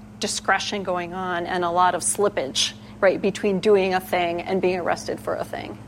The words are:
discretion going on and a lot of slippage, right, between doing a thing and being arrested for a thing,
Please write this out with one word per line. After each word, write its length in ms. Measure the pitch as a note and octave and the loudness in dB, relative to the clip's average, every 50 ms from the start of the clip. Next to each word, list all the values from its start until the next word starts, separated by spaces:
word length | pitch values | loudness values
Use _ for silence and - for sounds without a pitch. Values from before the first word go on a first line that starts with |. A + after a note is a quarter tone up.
| - - - - | -20 -20 -10 -6
discretion 640 | - G3+ - - - - F#3+ F#3+ - - - G3+ F#3+ | -4 -4 -4 -4 2 2 2 2 2 -2 -4 -4 -2
going 300 | F#3+ F3+ F3+ F3 E3+ E3+ | -2 -2 -2 -2 -4 -6
on 320 | F#3 F#3 F3+ F3+ F3 F3 | -6 -4 -2 -2 -2 -2
and 200 | E3+ F3+ F3+ F3+ | -2 0 0 0
a 60 | E3+ | 2
lot 220 | E3+ F3+ F3+ F3+ F3 | 4 4 4 4 4
of 80 | F3 | 2
slippage, 680 | - - - - G3+ G#3 G3+ - C#3+ C3+ - - - - - - - - - - | -2 -2 0 2 2 2 2 0 -4 -2 -2 -2 -2 -2 -4 -10 -16 -18 -6 4
right, 200 | - F#3+ - - | 4 4 4 4
between 380 | - G3+ F#3+ - - G#3+ G3 F#3 | 0 -2 -2 0 0 0 0 2
doing 340 | - G#3+ G#3 G3 F#3 F#3+ F#3 | 4 6 6 6 6 4 2
a 60 | F#3 | 0
thing 420 | F3+ - - F#3 F3+ E3+ E3+ F3 F3 | 0 0 -2 0 0 0 -2 -4 -4
and 180 | - F#3+ F#3+ | -2 -2 2
being 180 | F#3 F#3 F#3 F#3 | 2 2 0 0
arrested 400 | E3+ - - - - - - - | 0 -2 -2 -2 -2 -6 -8 -6
for 160 | - - - | -4 -6 -4
a 80 | - - | -4 -4
thing, 340 | - - - - - - - - | -6 -8 -10 -8 -10 -12 -14 -14